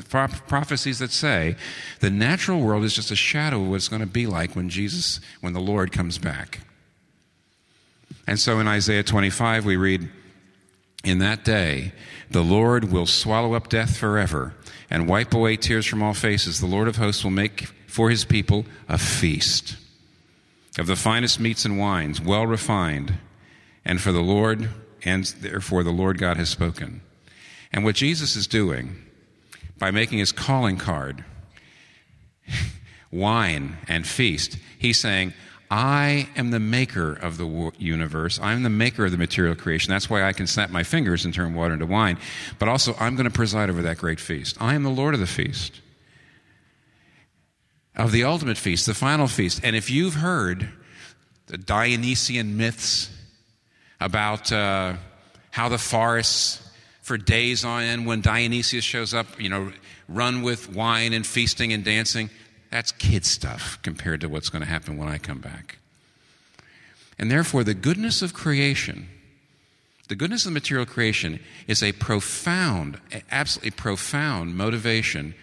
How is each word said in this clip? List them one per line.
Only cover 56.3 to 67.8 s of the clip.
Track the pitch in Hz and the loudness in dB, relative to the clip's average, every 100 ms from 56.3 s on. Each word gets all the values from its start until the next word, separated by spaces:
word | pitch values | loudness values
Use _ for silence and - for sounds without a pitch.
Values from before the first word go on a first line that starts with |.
| - - - - - - _ | 0 0 -4 -12 -20 -20 _
for | - 117 | -6 -2
days | 98 113 120 117 | 2 2 2 0
on | 120 120 | -2 -2
end, | 117 117 117 | -2 -2 -2
when | 113 | 0
Dionysius | 110 113 117 120 117 123 | 2 2 2 0 0 -2
shows | 110 123 107 | -2 -4 -2
up, | 117 107 - | -4 -4 -6
you | 98 | -4
know, | 98 98 - - - - | -4 -6 -10 -20 -20 -10
run | 95 123 123 | -2 0 0
with | 123 113 - | -2 -4 -6
wine | 92 113 113 117 | -4 0 2 0
and | 113 110 | -2 -2
feasting | 120 117 - 117 | 0 0 0 -2
and | 110 | -2
dancing, | 101 107 110 117 110 - - - - | 0 0 0 -2 -6 -10 -20 -20 -8
that's | - - | -6 -6
kid | - - 101 - | -2 2 2 2
stuff | - - 58 - - | -2 -4 -8 -10 -8
compared | - 78 87 78 | -8 -6 -4 -4
to | 78 | -4
what's | 76 - | -6 -6
gonna | 80 | -6
happen | 76 80 78 76 | -4 -6 -6 -8
when | 76 | -6
I | 76 | -6
come | - 67 | -8 -10
back. | 69 67 - - _ _ _ _ _ _ _ - - - - - - - | -10 -14 -16 -20 _ _ _ _ _ _ _ -20 -20 -20 -20 -20 -20 -6
And | 107 | 0
therefore, | 143 165 131 | 2 2 2
the | 107 | 2
goodness | 95 | 0